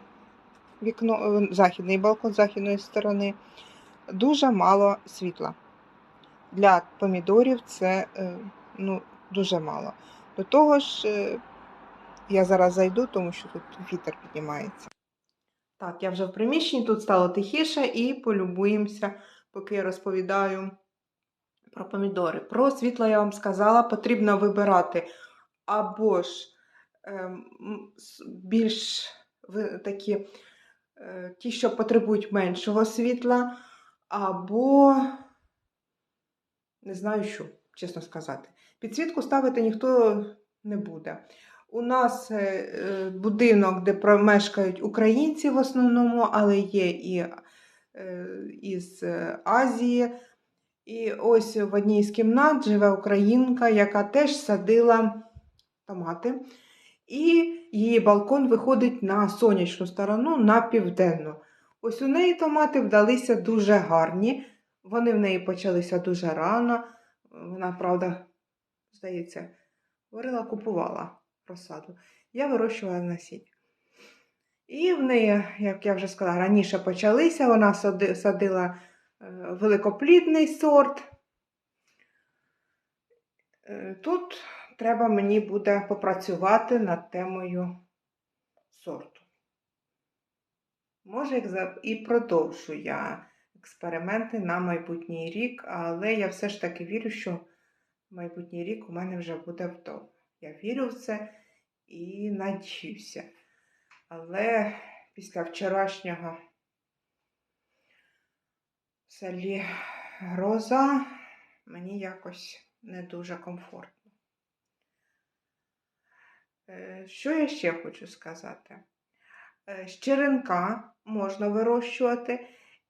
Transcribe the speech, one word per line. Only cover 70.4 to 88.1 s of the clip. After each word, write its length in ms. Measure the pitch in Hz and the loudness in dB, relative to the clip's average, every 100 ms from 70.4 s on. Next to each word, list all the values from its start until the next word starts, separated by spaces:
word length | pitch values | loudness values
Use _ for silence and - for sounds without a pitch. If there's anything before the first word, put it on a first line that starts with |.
купувала 680 | 226 208 220 175 - - 170 - _ _ - | -6 -8 -6 -4 -4 -6 -12 -16 _ _ -20
розсаду. 500 | 180 - 156 156 180 _ _ _ | -20 -20 -20 -20 -20 _ _ _
Я 140 | 240 285 | -6 -2
вирощувала 520 | 240 220 - 196 175 | 0 -2 -4 -6 -6
насіння. 580 | 175 175 - - - _ _ _ _ _ - _ _ _ _ _ _ | -6 -8 -12 -20 -20 _ _ _ _ _ -20 _ _ _ _ _ _
І 260 | 277 359 | -2 0
в 100 | 330 | 2
неї, 400 | 262 247 220 208 190 - | 2 4 4 2 0 -4
як 260 | 202 190 208 | -4 -2 -2
я 80 | |
вже 140 | 190 190 | -2 -4
сказала, 300 | - 185 175 | -4 -2 0
раніше 400 | 190 208 185 190 | 4 4 2 -2
почалися. 680 | 190 180 214 240 330 - 254 | -4 0 2 4 4 4 4
Вона 260 | 220 208 | 6 6
сади-, 420 | 202 202 185 190 175 | 4 0 0 -2 0
садила, 640 | 208 190 202 185 180 180 - _ _ _ | 0 0 0 0 -2 -6 -18 _ _ _
е, 40 | 190 185 180 180 | -20 -16 -12 -2
великоплідний 840 | 214 202 202 202 285 349 339 311 311 | 2 2 2 0 6 8 8 4 2
сорт. 560 | - 311 285 269 - - - _ _ _ _ _ _ _ _ _ _ _ _ _ _ _ _ _ _ _ _ _ _ _ _ | 2 4 6 6 2 -14 -20 _ _ _ _ _ _ _ _ _ _ _ _ _ _ _ _ _ _ _ _ _ _ _ _
Е, 320 | - 202 190 190 | -18 -14 -14 -10
тут 400 | 294 359 349 - - - - - | -4 -4 -6 -16 -18 -20 -20 -6
треба 300 | 226 226 233 | -2 0 2
мені 320 | 208 202 214 | 2 2 0
буде 460 | 208 202 202 202 202 | 0 -2 0 0 -2
попрацювати 920 | 202 185 185 - 170 190 226 226 247 | -4 -2 -4 -4 -2 2 2 2 0
над 320 | 202 170 - | 0 -4 -6
темою 640 | 180 185 180 180 180 180 180 _ _ _ | -8 -8 -8 -8 -6 -6 -10 _ _ _